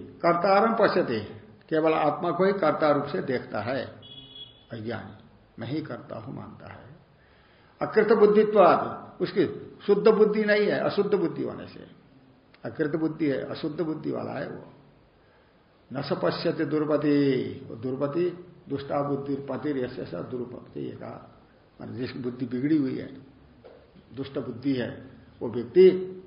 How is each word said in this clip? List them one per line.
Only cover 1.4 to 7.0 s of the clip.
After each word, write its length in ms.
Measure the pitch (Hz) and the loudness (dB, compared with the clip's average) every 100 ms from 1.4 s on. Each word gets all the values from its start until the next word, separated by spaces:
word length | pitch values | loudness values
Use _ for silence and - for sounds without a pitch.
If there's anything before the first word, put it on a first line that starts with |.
| - - - | -20 -20 -4
केवल 240 | 156 160 | 0 2
आत्मा 380 | 160 151 - 175 | 2 2 0 -2
को 140 | 170 190 | 2 2
ही 80 | |
कर्ता 380 | 196 156 151 151 | 2 0 2 2
रूप 140 | 143 139 | 2 0
से 160 | 185 | -4
देखता 380 | - 120 - 113 | -2 -4 -4 -6
है 360 | 104 135 104 - - - - - - - - | -4 -4 -6 -12 -20 -20 -20 -20 -20 -20 -16
अज्ञानी, 440 | 113 110 107 101 - - - _ - | -12 -8 -10 -12 -18 -20 -20 _ -14
मैं 80 | 117 | -8
ही 140 | 151 | -8
करता 380 | - 120 - 113 | -8 -12 -12 -12
हूं 140 | 107 | -12
मानता 400 | - 101 - - | -12 -14 -16 -18
है। 140 | - - - | -18 -20 -20